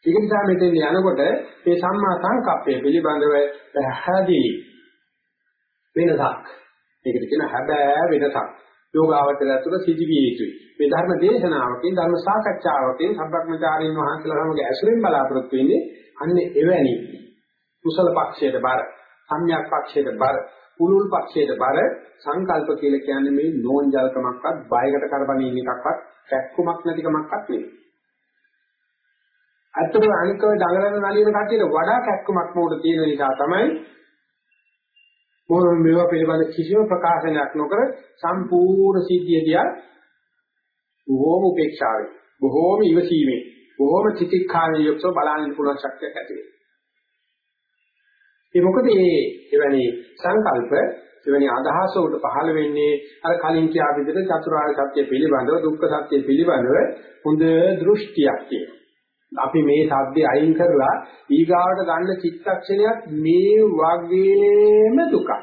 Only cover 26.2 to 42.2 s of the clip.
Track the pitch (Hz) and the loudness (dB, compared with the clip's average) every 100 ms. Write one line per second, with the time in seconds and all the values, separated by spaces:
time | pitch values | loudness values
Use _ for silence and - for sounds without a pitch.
26.2 | _ 131 131 - 170 170 170 156 156 151 | _ -6 -4 -4 -4 -4 -6 -4 -2 -4
27.2 | 156 208 - 123 - - _ _ _ _ | -4 -10 -6 -8 -8 -18 _ _ _ _
28.2 | _ _ _ _ _ _ _ _ _ _ | _ _ _ _ _ _ _ _ _ _
29.2 | _ _ _ _ _ - - 220 214 180 | _ _ _ _ _ -4 0 2 2 2
30.2 | 180 202 214 208 175 185 202 208 196 208 | -2 0 0 2 2 2 0 -2 0 2
31.2 | 214 208 214 226 180 156 185 247 240 190 | 2 2 0 0 0 0 0 0 0 -4
32.2 | - 185 160 175 165 151 160 165 151 143 | -2 -2 -2 -2 -2 0 -2 0 0 0
33.2 | 135 131 143 220 277 - - _ _ _ | -2 0 0 0 0 -2 -10 _ _ _
34.2 | _ _ _ _ _ _ _ _ _ _ | _ _ _ _ _ _ _ _ _ _
35.2 | _ _ _ 170 175 170 160 165 175 165 | _ _ _ 2 4 4 4 4 2 2
36.2 | 160 160 156 - 160 208 208 175 170 165 | 0 0 0 -2 0 2 2 0 0 0
37.2 | 160 151 139 151 151 208 269 - - _ | 0 -2 -2 -4 -2 0 -2 -4 -18 _
38.2 | 170 185 175 175 185 196 196 190 170 180 | -4 -4 0 2 4 4 4 2 2 0
39.2 | 170 165 156 160 - - - _ _ _ | 2 0 2 0 0 -6 -18 _ _ _
40.2 | _ _ _ _ _ _ _ _ - 131 | _ _ _ _ _ _ _ _ -4 0
41.2 | 147 180 190 170 151 - 123 110 107 - | 2 2 2 0 -2 -2 -4 -2 -6 -14